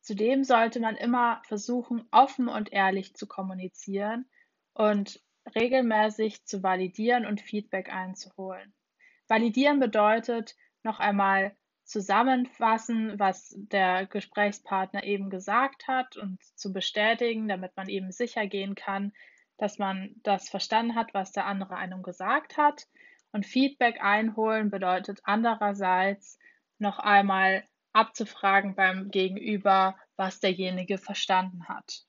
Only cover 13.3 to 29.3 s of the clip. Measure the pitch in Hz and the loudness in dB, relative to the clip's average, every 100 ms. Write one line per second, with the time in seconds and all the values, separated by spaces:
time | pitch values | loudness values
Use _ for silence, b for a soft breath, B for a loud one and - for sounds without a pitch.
13.3 | 185 - - 202 202 185 180 190 208 - | 0 -10 -20 -4 0 2 2 -2 -6 -6
14.3 | - 208 202 - 190 190 202 202 202 196 | 0 0 -2 -4 -4 -2 -6 -4 -4 -4
15.3 | 190 196 220 269 - - 262 247 - 208 | -8 -2 0 0 -4 -4 -2 -2 -8 -12
16.3 | 190 _ - 202 190 185 - 214 226 233 | -12 _ -12 -8 -6 -4 0 0 2 0
17.3 | 226 220 185 185 - 190 196 190 - 240 | -2 -4 -4 -6 -10 -8 -6 -8 -6 -6
18.3 | - 208 196 196 196 - 196 202 b b | -4 -4 -4 -6 -8 -6 -4 -4 b b
19.3 | b b _ 208 - 196 190 196 - - | b b _ -6 -4 -4 -4 -10 -8 -2
20.3 | 196 - 196 - 220 233 226 220 202 190 | -2 -2 -8 -2 0 0 -2 -2 -4 -4
21.3 | - 196 196 190 185 180 185 185 180 190 | -4 -4 -4 -6 -8 -8 -10 -12 -8 -2
22.3 | 269 302 - 294 294 - b b b _ | -2 -2 2 2 2 -16 b b b _
23.3 | 214 202 254 269 277 240 226 202 208 220 | -6 -2 2 2 4 0 2 2 2 2
24.3 | 214 220 220 214 196 185 185 196 196 - | 0 0 2 0 0 0 0 -2 -10 -2
25.3 | 214 233 220 208 202 190 185 190 196 - | 0 2 0 -2 -2 0 2 2 -2 -10
26.3 | _ b b _ _ 208 196 208 202 202 | _ b b _ _ -4 -2 6 6 6
27.3 | 190 190 190 - _ _ 214 220 - 214 | 4 4 2 -4 _ _ 2 2 0 -8
28.3 | - 196 196 196 190 190 185 196 196 185 | -2 4 4 2 0 0 0 -4 -2 -2